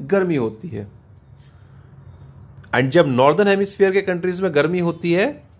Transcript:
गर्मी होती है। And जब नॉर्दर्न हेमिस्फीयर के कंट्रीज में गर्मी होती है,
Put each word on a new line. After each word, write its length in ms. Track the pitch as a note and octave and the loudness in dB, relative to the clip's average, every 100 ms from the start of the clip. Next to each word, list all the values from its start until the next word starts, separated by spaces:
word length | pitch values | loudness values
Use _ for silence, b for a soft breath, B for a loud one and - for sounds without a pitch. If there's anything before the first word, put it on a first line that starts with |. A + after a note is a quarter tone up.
गर्मी 340 | C#3+ G3 F3+ D3 | -4 -2 0 -2
होती 320 | A2 A2 - | -4 -6 -12
है। 200 | G#2+ G#2 - - - - - b b b b b b - - - - - - - | -12 -14 -18 -20 -20 -20 -20 b b b b b b -20 -20 -20 -20 -20 -20 -4
And 160 | A#2 C3 | 0 2
जब 160 | E3 D3 | 2 2
नॉर्दर्न 420 | B2 C#3 D#3+ G3+ | 4 4 4 2
हेमिस्फीयर 440 | G3 G3 - G3 | 0 -2 0 0
के 100 | G3 | 2
कंट्रीज 380 | F#3+ F3+ F#3 F3+ | -2 -4 -4 -4
में 140 | F#3+ | -2
गर्मी 240 | D3 D#3 F3+ | 0 0 0
होती 340 | E3+ E3 E3+ | -2 -4 -2
है, 360 | F3 B3+ D4 - | 0 0 -4 -16